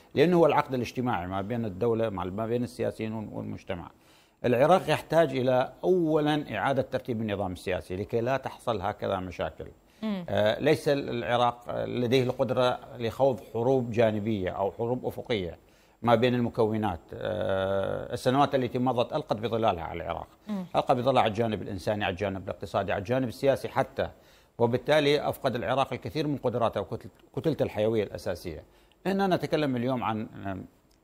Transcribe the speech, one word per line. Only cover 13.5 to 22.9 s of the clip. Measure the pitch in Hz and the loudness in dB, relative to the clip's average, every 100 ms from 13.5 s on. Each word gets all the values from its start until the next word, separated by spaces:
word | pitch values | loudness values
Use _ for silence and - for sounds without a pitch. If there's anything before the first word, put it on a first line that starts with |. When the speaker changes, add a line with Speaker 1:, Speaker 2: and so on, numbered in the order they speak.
Speaker 1:
حروب | 113 120 135 120 | -2 2 2 2
جانبية | 113 113 107 104 107 90 | 2 4 2 0 0 -2
أو | - 98 | -2 -2
حروب | - 117 127 117 | -2 -2 -2 -4
أفقية | 110 - 113 90 - _ _ _ _ | -8 -4 -4 -4 -8 _ _ _ _
ما | 113 | 4
بين | 117 123 | 6 6
المكونات. | 123 117 - 110 110 107 87 - | 4 0 2 2 2 -2 -4 -8
آه، | - 107 98 98 95 95 98 98 101 - | -8 -4 -2 0 0 0 0 0 -4 -6
السنوات | 120 131 131 139 | -2 0 2 4
التي | 139 123 127 | 2 0 0
مضت | 127 120 117 | 0 0 0
ألقت | 151 - 101 | -4 -4 -4
بظلالها | 110 113 110 87 | -2 0 0 0
على | 80 87 | -4 -8
العراق، | 82 82 - - - | -6 -6 -8 -16 -10
Speaker 2:
مم. | 208 180 139 | -8 -2 -2
Speaker 1:
ألقى | 151 131 | 2 2
بظلال | 123 127 | 4 4
على | 110 | 2
الجانب | 98 113 107 | 2 0 -2
الإنساني، | 104 98 - 104 | -6 -6 -2 -2
على | 95 | -2
الجانب | 92 101 95 | -2 -2 -4
الاقتصادي، | 95 - 101 110 95 | -8 -10 -4 -2 0